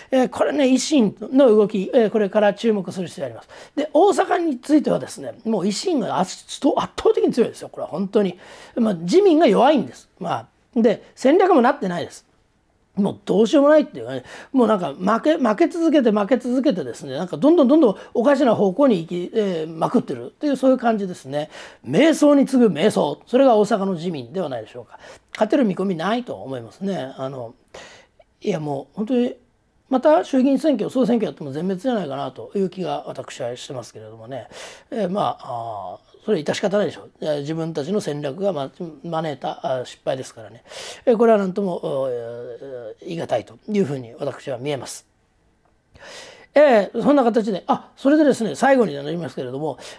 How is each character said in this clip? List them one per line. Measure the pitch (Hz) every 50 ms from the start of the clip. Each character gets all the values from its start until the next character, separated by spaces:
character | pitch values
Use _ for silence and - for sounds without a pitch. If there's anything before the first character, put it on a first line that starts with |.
| - _
え | 269 262 247
ー、 | 247
こ | - - 311
れ | -
ね、 | 269 294 277
維 | 254 262
新 | 254 - - 311 285 220 180 - - 214 - 262
の | 262 285
動 | 240 214 214 208
き、 | 196 - 196 185 - -
え | 254 226
ー、 | 196
こ | - 220
れ | 208 190
か | - 214
ら | 208 208 196
注 | - - 233 214
目 | 202 175 180
す | 131 190
る | 180
必 | 147 - 180
要 | 143
が |
あ | 123
り | 113
ま | 110
す。 | - _ - - - - _
で、 | - 302 -
大 | - 294 370 403
阪 | 302 269 392 359 359 370 339
に | 330 269 247
つ | - - 302
い | 302 -
て | 214
は | 170 160
で | 131
す | - -
ね、 | - 139 120 110 - _
も | 220 220 190
う | 165
維 | 214
新 | 196 - - 381 339 262
が | 190 135 127 135
圧-、 | 185 - - - - - - - - 285 -
圧 | - - - _
倒 | - - 440 440
的 | - 427
に | 311 -
強 | - 208
い | 143
で | -
す | -
よ、 | - -
こ | -
れ | - 120
は |
本 | - 139 170 202
当 | 190 - 214
に。 | 202 185 - - - - - - - - _
ま | 269 226 220
あ、 | 190
自 | 160 170 175 233 359 415
民 | 381 311 302
が | 349
弱 | 262 190 190 226 277
い | 320
ん | 247 165
で | 120 -
す。 | - _ _ _ _
ま | 190 180 143
あ、 | 117 117 _ _ _ _ _ _
で、 | 247 220 233 185 - - - _
戦 | - - 262 302
略 | 392 480 392 359
も | 269
な | 226 254
っ | 285 -
て | - 185
な | 175 170
い | 127
で | -
す。 | - - _ _ _ _ _ _ _ _ _ _ _ _ _ _ _
も | - 202 160
う | 117 - _
ど | - 180 190
う | 226
し | 208 -
よ | 285
う | 277
も | 285
な | 311
い | 311
っ | -
て | 302 - 139
い | 110
う |
か | 120 135
ね、 | 127 - - - - - _ -
も | 262 233
う |
な | 214 220
ん | 190
か | 175 147 139
負 | - 185 196 220 226
け、 | - 302 320
負 | 320 262 220 208
け | 190 285
続 | - - 339 330 330
け | 262 302
て、 | 240 233
負 | 202 208 202
け | 196 269
続 | 240 247 247 247 269
け | 247 302 208
て | 180 143
で | 120 110
す | - -
ね、 | 143 127
な | 147 185
ん |
か | 175 165
ど | 143 175 302
ん | 339
ど | 359 277
ん |
ど | 233 294
ん | 330
ど | 294 214
ん | 190 - - - _
お | 247 220
か | 277 285
し | 247 302
な | 240 208
方 | - 202 190
向 | 180 - 294
に | 269 220 170
行 | 160
き、 | 165 175 175 175 - -
え | 226 208 196 180 160 156
ー、 | 165 165
ま | 160 160 160
く | - -
っ |
て | - - 147
る | 117 120
っ | -
て | _ _ -
い | 294
う、 | 269
そ | - 262 269
う |
い | 262
う |
感 | 254 226 233 226
じ | 202 202 180
で | 175
す | - -
ね。 | 131 139 147 151 - - - - - - _ -
迷 | 117 135 185 285 330 294
走 | - 294
に | 294 294 277 262
次 | - 269 254 240
ぐ | 220
迷 | 175 143 170
走。 | 214 - 196 175 147 - - _
そ | _ -
れ | 254 277
が | 262 226
大 | 208 208
阪 | - 233 190
の | 190 190 190
自 | 156 160 190
民 | 165 143 120 117
で | 147 190
は | 175
な | 147 127 117
い | 107
で | -
し | -
ょ | 123 113
う |
か。 | _ - - - - - - _ _ -
勝 | - 220 214
て | 330
る | 294 254
見 | 202 175
込 | - 190
み | 202 185
な | 156 160 190 226
い | 247 240
と | - 131
思 | 95 101 131 135
い | 123
ま | 113 107
す | - _
ね。 | 190 196 190 156 131 135 -
あ | - 135
の、 | 135 139 127 120 113 - _ _ _ - - - - - - _ _ _ _ _ _ _ _
い | - -
や、 | 175 156
も | 151 147 143 135 - _ _
う |
本 | - 214
当 | 208 262
に、 | 240 240 254 - - _ _ _ _ _ _ _ _ _ _
ま | 262 254
た | 254 311 302 349 370
衆 | - - 262
議 | 247 285
院 | 277
選 | 262 285 320 269
挙、 | 202 202 -
総 | - 269 247
選 | 190 240
挙 | 226 202
や | 160 139
っ |
て | - 165
も | 139
全 | 131 151 170
滅 | 190 196 180
じ | - 262
ゃ | 240
な | 214 180
い |
か | 139 131
な | 139 139 131
と | - - 110 - -
い | 202
う | 190 180
気 | - 190
が | 175 151 143 151 -
私 | - 139 139 120 - - -
は | 131 120 123
し | 123 -
て | - 143
ま | 123 110
す | -
け | _ 110
れ | 110
ど | 110 110
も | 113 113 120
ね。 | 135 123 - - - - - - - - _ _
え | - 233 202
ー、 | 175
ま | 185 208 151 123 - -
あ、 | - - 123 117 117 117 110 101 92 90 95
あ | - _
ー、 | _ _ _ _
そ | -
れ | 214
は | 165 147
致 | - 151
し | -
方 | - 196 180
な | 208 196
い |
で | 147 -
し | -
ょ |
う。 | - - _ _
え | -
ー、 | 156 151 147
自 | 143 147 160
分 | 165 160 165 160
た | 156 135
ち | 156
の | 202 214
戦 | - 165 147 147
略 | 147 143 135 190
が、 | 190 202 175
ま、 | 143 135 135 - _ 185 165 151 135 -
招 | 170 160 160 165 156 139
い |
た、 | 127 - 143 - - -
あ | 151 131 127
ー、 | 123
失 | - - _ _
敗 | 156 139
で | 131 123
す | - -
か | 113 110
ら | 104
ね。 | 113 120 _ - - - - - - - _
え | 277 240
ー、 |
こ | 202 233
れ | 226 226
は | 202
何 | 196 185
と | 180 214 202
も、 | 185 170 - - 165 147 135 135
お |
ー、 | 131
え | 123 120 117 117 120 120 123 127 117 - 135 139 131 123 117 110 113 _
ー、 | -
言 | 175 170
い |
難 | 165 131 - 135 113
い | 104
と | - - _ _
い | - 214 202
う | 190
ふ | 127 143
う | 135
に | 123 113 127
私 | - 147 139 - - - 143
は | 131 113
見 | 127 147
え | 143
ま | 127 -
す。 | - - - _ _ _ _ _ _ _ _ _ _ _ _ _ _ _ _ _ _ _ - - - - - - - - - - _ _
え | 277 302 285 240 208 190 - -
え、 | 233
そ | - 214 294
ん |
な | 285 240
形 | 233 214 240 202 233
で、 | 196 170 -
あ、 | - 247 - - - _
そ | _ - 269
れ | 302
で | 311 302
で | 277 226
す | - 226
ね、 | 185 139
最 | - - 269 277
後 | 254 226
に | 165 143
な | 139 139 151
り | 165
ま | 175 160 127
す | -
け | - 135
れ | 123
ど | 127 139
も、 | 156 151 127 - - - -